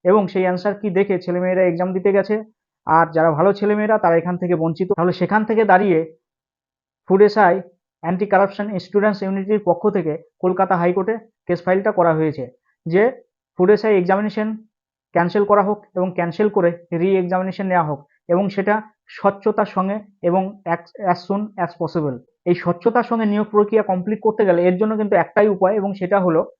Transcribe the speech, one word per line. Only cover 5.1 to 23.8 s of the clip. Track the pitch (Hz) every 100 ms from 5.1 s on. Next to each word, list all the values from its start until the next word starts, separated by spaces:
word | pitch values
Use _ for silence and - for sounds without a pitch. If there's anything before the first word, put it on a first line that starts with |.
সেখান | - 175 208 214
থেকে | 220 220
দাঁড়িয়ে | 185 202 165 160 - _ _ _ _ _ _ _ _ -
ফুড | 190
এসআই | 208 208 190 185 - _ _ _
অ্যান্টি | 165 180 202
কারাপশন | 190 196 196 208 196
স্টুডেন্টস | - 202 214 202
ইউনিটির | 190 196 190 214 202
পক্ষ | 170 214
থেকে | 202 160 156 - _
কলকাতা | 180 185 190 180
হাইকোর্টে | 175 180 185 226 - _ -
কেস | 175 185
ফাইলটা | 190 202
করা | 208 170
হয়েছে | 156 160 143 123 - _ _ 170
যে | 175 226 254 _ _ _ -
ফুড | 180
এসআই | 208 220 202
এক্সামিনেশন | 180 190 214 - 214 220 - _ _ _ _
ক্যান্সেল | - 170 208 202
করা | 208
হোক | 196 208 - 185
এবং | 185 180
ক্যান্সেল | 170 165 208
করে | 202 170 170 -
রি-এক্সামিনেশন | 170 185 190 180 185 190 185 190
নেওয়া | 180
হোক | 156 139 - _ -
এবং | 175 202
সেটা | 196 190 208 214 _ _
স্বচ্ছতার | - 202 196 226 214 202
সঙ্গে | - 190 208 208 _
এবং | 175 185 190 208 -
as, | 170 - - 196
as | 175 -
soon | 202 214 202
as | 170 -
possible। | 160 175 147 120 - _ -
এই | 175
স্বচ্ছতার | 175 175 226 226
সঙ্গে | 226 233 220
নিয়োগ | 208 208
প্রক্রিয়া | 208 208 220